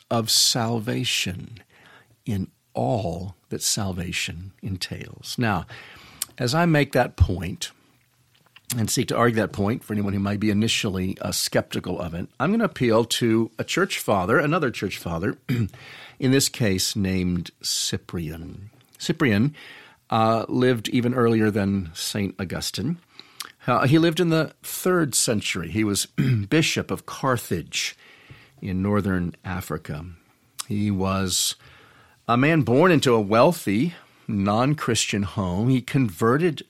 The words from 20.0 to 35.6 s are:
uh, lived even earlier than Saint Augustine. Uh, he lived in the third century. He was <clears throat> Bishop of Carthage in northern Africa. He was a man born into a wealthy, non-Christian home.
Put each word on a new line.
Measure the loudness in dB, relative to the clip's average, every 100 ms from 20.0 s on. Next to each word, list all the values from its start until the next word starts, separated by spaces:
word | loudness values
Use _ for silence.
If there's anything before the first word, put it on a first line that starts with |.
| -2
uh, | 2 2 2 0
lived | 2 2 2 0
even | 0 0 2
earlier | 4 4 2
than | 2 0 0 -4 -8
Saint | -6 -4 -4 -4
Augustine. | -6 -6 -6 -4 -4 -4 _ -20 -20 -18 -18 -8 0
Uh, | 2 4
he | 6
lived | 4 2
in | 2
the | 2 0 -6
third | -12 -4 0 2 2 0
century. | 0 0 -2 -6 -4
He | 0
was | 2 0 -2
<clears throat> | 0 2 2 2
Bishop | 2 2 0 -2
of | -6 -8
Carthage | -4 0 0 -2 -6 -6 -8 -8 -10 -20 -20 -20 -20 -20 -12
in | -6 -2
northern | 0 0 0 0 -2 -6
Africa. | -10 -8 -6 -8 -8 -10 -12 -16 _ _ _ -12 -6
He | -2 0
was | 0 0 0 -2 -2 -4 -6 -16 -20 -20 -20 _ _ 0
a | 4
man | 4 4
born | 4 6 6
into | 6 6 4
a |
wealthy, | 4 6 6 4 0 0 0 -4 -20 _ -6
non-Christian | 0 2 2 2 0 0 0 0 -2
home. | -2 -2 -2 0